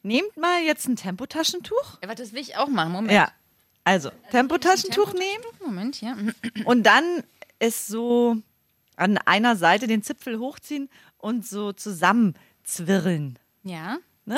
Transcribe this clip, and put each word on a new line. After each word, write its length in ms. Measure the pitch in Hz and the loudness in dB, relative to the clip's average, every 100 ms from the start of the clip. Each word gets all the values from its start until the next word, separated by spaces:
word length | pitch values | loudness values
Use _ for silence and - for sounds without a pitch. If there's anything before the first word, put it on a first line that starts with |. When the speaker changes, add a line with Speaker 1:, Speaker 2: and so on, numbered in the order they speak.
Speaker 1:
Nehmt 340 | 196 240 415 302 | -2 0 0 -2
mal 240 | 339 349 | 0 2
jetzt 240 | 320 302 262 | 0 -2 -2
ein 80 | 233 | -4
Tempotaschentuch. 1000 | 190 185 269 311 311 349 - 466 571 - | -4 -8 -8 -4 -4 -4 -4 -4 -4 -10
Speaker 2:
Ja, 60 | 185 | -12
warte, 140 | 226 | -12
das 100 | 233 | -12
will 80 | 233 | -12
ich 140 | 254 - | -10 -4
auch 100 | 285 | 0
machen. 220 | 233 160 | 0 0
Moment. 180 | 180 220 | -2 2
Speaker 1:
Ja, 200 | 202 - _ _ _ _ _ | 4 4 _ _ _ _ _
also 260 | 170 190 135 | 2 2 0
Speaker 2:
Also 120 | - - | -14 -2
Speaker 1:
Tempotaschentuch 800 | 247 254 330 349 370 381 - 403 | 0 2 2 2 2 0 0 0
Speaker 2:
ein 40 | 359 | 0
Speaker 1:
nehmen. 240 | 381 415 466 - | -4 -6 -12 -12
Speaker 2:
Tempotaschentuch. 40 | 359 | -8
Moment, 340 | 185 226 277 | -6 -6 -6
ja. 160 | 220 220 208 - | -8 -6 -6 -6
<clears throat> 240 | 233 214 220 | -10 -4 2
Speaker 1:
Und 180 | 247 | 4
dann 400 | 220 262 339 349 - _ - - | 6 6 4 -4 -6 _ -18 -4
es 260 | 226 220 - | -4 -2 -8
so 500 | 220 240 240 240 226 - _ _ _ _ - | -4 2 4 4 0 -4 _ _ _ _ -2
an 220 | 190 202 | 2 2
einer 380 | - 190 240 214 | 4 4 4 4
Seite 300 | 170 202 240 | 4 4 2
den 140 | 220 | 0
Zipfel 380 | - 285 254 226 | -2 -10 -8 -6
hochziehen 500 | 254 - - 294 277 _ _ _ | -8 -10 -10 -8 -8 _ _ _
und 280 | 208 240 - | -6 -4 -6
so 280 | 202 208 | -8 -8
zusammenzwirren. 1600 | 190 214 175 180 233 208 - _ _ - - 165 196 175 165 143 123 _ _ | -8 -10 0 4 4 4 0 _ _ -12 -8 0 2 2 -2 -4 -12 _ _
Speaker 2:
Ja. 340 | 190 165 170 302 _ _ | -14 -12 -10 -10 _ _
Speaker 1:
Ne? 100 | - | -6